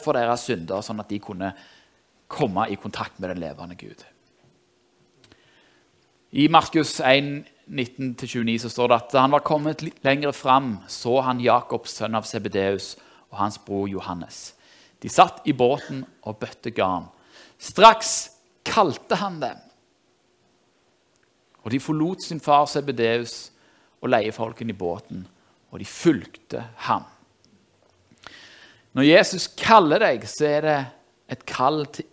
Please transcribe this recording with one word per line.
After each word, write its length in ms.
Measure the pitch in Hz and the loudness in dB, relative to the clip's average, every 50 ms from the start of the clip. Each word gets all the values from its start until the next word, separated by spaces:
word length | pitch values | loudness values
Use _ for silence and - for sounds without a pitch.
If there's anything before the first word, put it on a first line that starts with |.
| - | -2
for 140 | 156 139 | -2 0
deres 260 | 123 117 117 120 120 - | 0 2 0 0 -2 -2
synder, 400 | - 117 87 82 82 92 101 - | -6 -6 -6 -4 -6 -6 -6 -6
sånn 160 | - 110 107 | -8 -10 -10
at 80 | 104 - | -10 -8
de 140 | 104 104 - | -10 -10 -8
kunne 300 | - 101 87 95 95 92 - - - - _ _ _ _ _ _ _ _ _ _ | -10 -10 -8 -8 -8 -8 -10 -20 -20 -20 _ _ _ _ _ _ _ _ _ _
komme 400 | - - - 151 107 90 98 110 110 | -14 -4 -2 -2 -2 0 -2 -2 -2
i 60 | 101 | -4
kontakt 440 | - - 107 - - 107 - _ - | -10 -10 -12 -10 -8 -10 -10 _ -10
med 120 | 95 90 | -8 -8
den 100 | 90 90 | -8 -8
levende 360 | 82 76 71 - 82 87 87 - | -8 -10 -12 -14 -16 -18 -18 -20
Gud. 240 | - 52 - - - - _ _ _ _ _ _ _ _ _ _ _ _ _ _ _ _ _ _ _ _ _ _ _ _ - _ _ _ _ _ _ _ _ _ _ _ _ _ _ _ _ _ _ _ - | -20 -20 -20 -20 -20 -20 _ _ _ _ _ _ _ _ _ _ _ _ _ _ _ _ _ _ _ _ _ _ _ _ -20 _ _ _ _ _ _ _ _ _ _ _ _ _ _ _ _ _ _ _ 0
I 140 | 139 147 156 | 2 2 6
Markus 480 | 165 160 151 - - 160 143 131 - - | 6 4 4 4 0 0 0 0 2 2
en 460 | 147 127 135 139 143 143 143 147 - - _ _ _ | 4 6 6 4 2 -2 -8 -10 -12 -18 _ _ _
nitten 460 | - 147 135 123 120 - - 135 127 120 | -10 -6 -6 -6 -6 -6 -8 -8 -8 -6
til 160 | - 131 113 | -8 -10 -8
tjueni 300 | - 123 113 113 113 113 | -6 -4 -2 -2 -2 -2
så 80 | 120 113 | -4 -6
står 220 | - 123 123 120 | -2 0 2 4
det 60 | 120 | 4
at 160 | 113 - - - | 2 2 2 2
da 80 | 131 131 | 4 4
han 100 | 135 147 | 6 4
var 80 | 143 - | 2 2
kommet 360 | - 156 147 147 156 151 - | 2 -2 0 0 -2 -4 -6
litt 220 | 151 160 - _ - | -8 -12 -12 _ 0
lengre 280 | 135 139 147 147 143 135 | 0 0 2 0 -4 -4
fram, 400 | - - 135 131 139 139 123 104 90 - | -4 2 4 4 4 4 0 -6 -8 -10
så 300 | - - - - 120 123 135 131 | -14 -14 -8 -2 0 2 2 2
han 160 | 127 127 123 | 0 -2 0
Jakob, 460 | 120 117 113 120 - - 123 110 - - | 2 4 4 4 2 -2 -8 -8 -8 -10
sønn 280 | - - 110 110 113 | -10 -6 -6 -4 -4
av 100 | 110 107 - | -4 -4 -4
Zebedeus, 640 | - 110 101 101 98 98 95 98 98 95 - - - - - - - _ _ _ | -8 -6 -6 -2 -2 0 0 0 0 -2 -6 -10 -16 -18 -20 -20 -20 _ _ _
og 80 | - 104 | -6 -4
hans 180 | 101 107 104 | -4 -4 -4
bror 300 | - - - 101 98 101 101 | -8 -10 -6 -4 -4 -4 -4
Johannes. 640 | 98 92 - - 87 87 - - - - - - - _ _ _ _ _ _ _ _ _ | -6 -8 -8 -8 -10 -10 -10 -16 -16 -18 -18 -18 -20 _ _ _ _ _ _ _ _ _
De 80 | - 120 | -12 -4
satt 320 | - - 185 - - - - 156 | 4 4 4 4 4 -6 -4 -2
i 40 | 135 | 0
båten 460 | 123 123 123 143 143 - - 143 135 135 - _ _ - | 2 2 2 2 0 -6 -10 -10 -10 -10 -14 _ _ -14
og 140 | 113 107 - | -12 -10 -10
bøtte 300 | 120 - - _ - 120 110 | -10 -12 -12 _ -14 -8 -2
garn. 320 | 113 98 92 92 87 85 85 _ _ _ _ _ - - - _ | 0 0 0 0 -4 -6 -10 _ _ _ _ _ -20 -20 -20 _
Straks 720 | _ - - - 185 202 226 220 220 - - - - - - _ _ _ _ _ _ - | _ -16 -8 2 10 10 10 10 8 0 -4 -4 -4 -6 -10 _ _ _ _ _ _ -10
kalte 520 | - - 226 196 151 117 - - - 214 | -4 2 2 2 2 0 -6 -4 -4 -4
han 220 | 170 202 196 175 156 | -4 -4 -6 -6 -8
dem. 160 | 135 110 - - _ _ _ _ _ _ _ _ _ _ _ _ _ _ _ _ _ _ _ _ _ _ _ _ _ _ _ _ _ _ _ _ _ _ _ _ _ _ _ _ - | -8 -8 -8 -12 _ _ _ _ _ _ _ _ _ _ _ _ _ _ _ _ _ _ _ _ _ _ _ _ _ _ _ _ _ _ _ _ _ _ _ _ _ _ _ _ -8
Og 80 | 113 120 | -6 -4
de 80 | 135 | -4
forlot 400 | - - 156 156 156 175 190 - | -4 -4 -2 -2 -2 -2 -4 -8
sin 180 | - - 175 147 | -10 -10 -10 -6
far 280 | - 151 143 143 147 - | 0 4 4 4 4 2
Zebedeus 800 | - 151 139 143 127 117 117 113 117 120 120 117 - - - - _ _ _ _ _ _ _ _ _ | -2 -4 -4 -4 -2 0 0 0 0 -2 -4 -6 -12 -16 -18 -20 _ _ _ _ _ _ _ _ _
og 140 | _ - 123 127 | _ -2 0 0
leiefolken 560 | 113 104 110 107 - 113 113 113 - 117 113 | 0 0 -2 -6 -6 -8 -8 -8 -10 -10 -10
i 80 | 101 | -8
båten, 480 | 95 92 85 85 - - - - 92 92 - _ _ _ _ _ _ _ _ - | -6 -6 -6 -6 -6 -10 -14 -16 -16 -16 -16 _ _ _ _ _ _ _ _ -16
og 80 | 95 | -16
de 80 | 101 - | -14 -14
fulgte 720 | - - - 175 143 92 - - _ - _ - - 123 120 117 117 - - | -10 0 2 2 2 2 -2 -12 _ -20 _ -12 -10 -10 -10 -12 -16 -12 -2
ham. 240 | 127 110 92 - - - _ _ _ _ _ _ _ _ _ _ _ _ _ _ _ _ _ _ _ _ _ - - - - - - - - - - _ _ _ _ - | -2 -2 -2 -2 -10 -20 _ _ _ _ _ _ _ _ _ _ _ _ _ _ _ _ _ _ _ _ _ -20 -20 -20 -20 -20 -20 -20 -20 -20 -20 _ _ _ _ -2
Når 140 | 127 139 147 | 2 6 8
Jesus 400 | 165 208 190 - 190 175 - - - | 8 8 6 4 0 -6 -6 -8 -8
kaller 420 | - - - 226 190 175 147 156 208 220 | -6 4 6 8 8 8 6 4 4 4
deg, 160 | 170 131 107 113 101 | 2 0 -2 -4 -10
så 160 | - - 151 | -4 -2 0
er 140 | 147 147 151 156 | 0 0 0 0
det 140 | 156 151 139 135 123 - _ _ _ _ _ _ - 127 | 0 0 0 -2 -6 -12 _ _ _ _ _ _ -14 -14
et 80 | - - - | -12 -12 -10
kall 320 | - - 127 139 156 156 143 - | -4 0 0 0 0 0 -6 -8
til 140 | - - - _ | -10 -14 -16 _